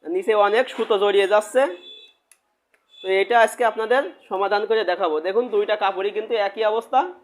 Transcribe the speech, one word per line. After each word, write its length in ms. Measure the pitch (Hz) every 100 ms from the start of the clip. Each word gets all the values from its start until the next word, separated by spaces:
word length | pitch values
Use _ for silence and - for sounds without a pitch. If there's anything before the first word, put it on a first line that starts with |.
নিচে 280 | - 180 214 214 202
অনেক 180 | 214 254
সুতো 200 | - 226 208
জড়িয়ে 280 | 202 196 190
যাচ্ছে। 300 | 208 214 254 285 349 - - - _ _ _ _ _ _ _ _ _
তো 60 | 190 190
এটা 160 | 190 233
আজকে 180 | 226 - 233
আপনাদের 320 | 220 220 254 339 - _
সমাধান 320 | 190 196 208 214
করে 140 | 226 185
দেখাবো। 260 | 175 180 151 170
দেখুন 180 | 202 247
দুইটা 200 | 202 208 214
কাপড়ই 300 | 202 185 196 208
কিন্তু 140 | 214 226 196
একই 160 | 208 214
অবস্থা। 280 | 220 226 262 359 -